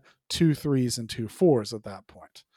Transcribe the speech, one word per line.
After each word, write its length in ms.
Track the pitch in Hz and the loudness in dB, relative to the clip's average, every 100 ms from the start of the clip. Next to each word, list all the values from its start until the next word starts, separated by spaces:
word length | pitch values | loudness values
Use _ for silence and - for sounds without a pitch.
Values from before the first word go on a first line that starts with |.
| - _ _ | -8 _ _
two 240 | - 165 | 0 2
threes, 440 | 143 151 139 123 117 | 2 0 0 0 -4
and 120 | 113 | -8
two 180 | - 107 | -8 -10
fours 460 | - 180 131 104 | 2 4 4 0
at 100 | 113 | -10
that 240 | 104 95 - | -12 -16 -20
point. 360 | - - - _ | -20 -20 -20 _